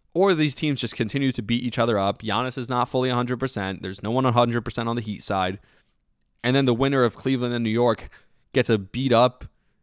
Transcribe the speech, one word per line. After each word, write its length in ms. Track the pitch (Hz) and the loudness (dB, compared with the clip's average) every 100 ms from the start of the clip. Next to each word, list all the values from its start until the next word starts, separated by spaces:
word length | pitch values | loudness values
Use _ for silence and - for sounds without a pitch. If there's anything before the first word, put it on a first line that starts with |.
| _ | _
Or 200 | 165 196 | 0 2
these 200 | 165 151 | 4 0
teams 260 | - 156 139 | 0 -2 -2
just 160 | 117 - | -4 -4
continue 340 | 110 143 139 | -4 -2 -2
to 100 | 123 | -2
beat 200 | 107 120 | -2 -2
each 160 | 123 120 | -2 -2
other 200 | 120 107 | 0 2
up. 240 | 98 104 | 0 -2
Giannis 360 | 110 101 127 131 | -2 -2 -2 -6
is 100 | 120 | -4
not 200 | 127 123 | -2 0
fully 220 | 127 127 | 0 0
a 40 | |
hundred 240 | 123 123 123 | 0 -2 -2
percent. 440 | 131 - 95 92 | -4 -4 -6 -6
There's 200 | 92 95 | -8 -8
no 80 | 104 | -2
one 140 | 123 | 0
a 80 | 131 | 2
hundred 320 | 117 120 117 | 4 4 2
percent 240 | - - 117 | -4 -4 -2
on 80 | 120 | -4
the 60 | |
Heat 200 | 110 101 | -6 -8
side. 380 | - 98 92 95 - _ _ _ _ _ _ _ | -4 -2 -2 -4 -12 _ _ _ _ _ _ _
And 140 | 120 135 | 0 2
then 80 | |
the 100 | 135 | 4
winner 300 | 117 135 139 | 2 2 4
of 100 | 120 | 2
Cleveland 400 | - 135 135 123 | 0 -2 -2 -2
and 80 | 120 | -2
New 80 | 113 | 0
York 380 | 113 120 110 - - _ _ _ | 2 2 0 -6 -20 _ _ _
gets 180 | 131 127 | -2 2
a 80 | 110 | 0
beat-up 680 | 95 120 131 117 127 - - - _ _ | 0 -4 2 4 4 2 -12 -18 _ _